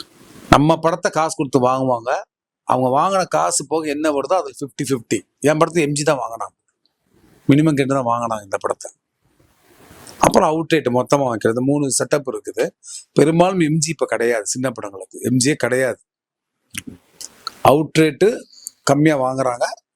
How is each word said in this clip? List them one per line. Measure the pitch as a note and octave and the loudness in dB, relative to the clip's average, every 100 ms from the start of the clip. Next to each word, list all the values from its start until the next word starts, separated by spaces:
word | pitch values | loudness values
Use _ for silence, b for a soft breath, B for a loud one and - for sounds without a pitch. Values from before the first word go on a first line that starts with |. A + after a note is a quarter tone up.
| - _ - - - | -18 _ -20 -20 0
நம்ம | C3 D3+ D#3+ | 2 4 2
படத்தை | D#3+ E3 G3 | 0 -2 -2
காசு | E3 D#3+ - | -2 -2 -4
கொடுத்து | C#3+ C3+ | -2 0
வாங்குவாங்க, | B2 C3 C3 A#2+ A2+ D#3+ G#3 _ _ _ - | 2 0 0 -2 -2 -6 -6 _ _ _ -4
அவங்க | B2+ B2+ C3 | 0 2 2
வாங்கின | F3 G3 F3 D3+ | 2 0 -2 -2
காசு | E3+ - C3+ | 0 -2 -4
போக | D#3 D#3 C#3+ | -4 -4 -4
என்ன | D#3 C#3+ | -2 -2
வருதோ, | C3+ F#3 | 0 -2
அது | C#3+ B2+ | -2 -10
ஃபிஃப்டி | C#3 - C3+ | -12 -8 -4
ஃபிஃப்டி. | C3 A2 G#2+ - _ C3+ | -4 -2 -6 -6 _ 0
என் | D#3 | 2
படத்தை | E3 E3 D3 | 2 2 0
எம் | D3 | 0
ஜி | D3+ | 0
தான் | C#3+ | 0
வாங்கினாங்க, | A2+ A2+ G2+ - _ _ _ _ _ _ _ _ - | -2 -8 -12 -12 _ _ _ _ _ _ _ _ 2
மினிமம் | C#3 D#3 C#3+ | 4 4 2
கேட்டு | C3 C#3 | 0 0
தான் | B2 | 0
வாங்கினாங்க | A#2 A#2 A2 G2+ | -2 -2 -6 -6
இந்த | G2+ | -6
படத்தை. | - G2 - - _ _ _ _ _ _ _ _ - - - - - | -4 -6 -10 -20 _ _ _ _ _ _ _ _ -20 -20 -20 -2 2
அப்புறம் | - F3+ | 4 2
அவுட்ரேட் | D#3 D#3 D#3+ B2 B2 | 0 0 0 0 -2
மொத்தமா | B2 C#3+ C3+ | 2 2 2
வாங்கிக்கிறது, | A2+ A2+ A#2 C3 | 0 0 0 0
மூணு | D3 C#3+ B2 | 0 0 -2
செட்டப் | B2+ D3+ C3 | 0 -2 -2
இருக்குது. | G#2+ - G#2 D3+ - B B B - | -8 -8 -4 -4 -6 B B B 2
பெரும்பாலும் | C#3+ E3 F3+ F#3+ D#3 | 4 4 2 2 0
எம் | D#3+ | 0
ஜி | D3+ B2 | -2 -4
இப்ப | B2+ | -4
கிடையாது, | A2 A#2 A#2 G2+ | -2 0 -2 -4
சின்ன | C3 B2+ A2+ | -4 -4 -6
படங்களுக்கு | G#2 G2 F#2 - - | -10 -14 -16 -8 -2
எம் | B2+ | 2
ஜியே | B2 D3+ | 2 0
கிடையாது. | A#2+ B2 C3 G#2+ _ _ _ _ _ _ _ - - - _ _ - - - - - | 0 0 0 -4 _ _ _ _ _ _ _ -14 -14 -18 _ _ -20 -16 -18 0 2
அவுட்ரேட்டு | C#3+ D#3 - D#3 C3 F#3+ B3+ - B B - - | 2 2 2 2 2 0 0 -8 B B -6 0
கம்மியா | C#3 D#3 D3 | 4 4 2
வாங்குறாங்க, | B2+ C3 B2+ A#2+ D#3 - _ | 0 -2 -2 -2 -4 -6 _